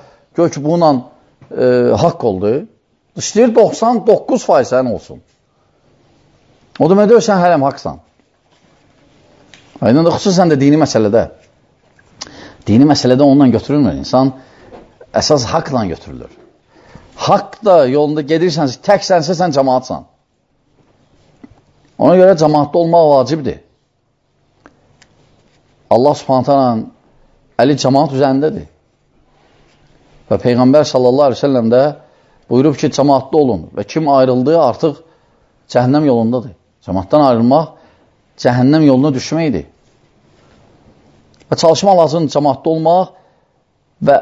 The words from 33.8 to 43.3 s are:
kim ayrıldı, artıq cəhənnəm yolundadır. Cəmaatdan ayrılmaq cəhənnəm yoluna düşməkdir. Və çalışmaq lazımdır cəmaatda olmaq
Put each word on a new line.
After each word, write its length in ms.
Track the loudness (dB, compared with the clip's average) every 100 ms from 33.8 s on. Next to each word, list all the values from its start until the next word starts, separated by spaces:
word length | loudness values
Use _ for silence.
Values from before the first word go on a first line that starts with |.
| -8
kim 220 | -6 0
ayrıldı, 460 | 2 2 0 0 0
artıq 400 | 0 0 -4 -6 _ _ _ _ _ _ -6
cəhənnəm 380 | -2 0 0 2
yolundadır. 460 | 0 0 -4 -8 -16 _ _ -8
Cəmaatdan 400 | -8 0 2 2
ayrılmaq 420 | 2 2 0 -2 -10 _ _ _ _ _ -6
cəhənnəm 480 | -2 0 2 2 4
yoluna 240 | 2 0
düşməkdir. 540 | -4 -6 -6 -4 -6 -8 _ _ _ _ _ _ _ _ _ _ _ _ _ _ _ _ _ -10
Və 100 | -2
çalışmaq 400 | 0 0 2 2
lazımdır 340 | 2 0 -2
cəmaatda 380 | -2 -2 -2 -4
olmaq 380 | -2 0 0 -2 -10 _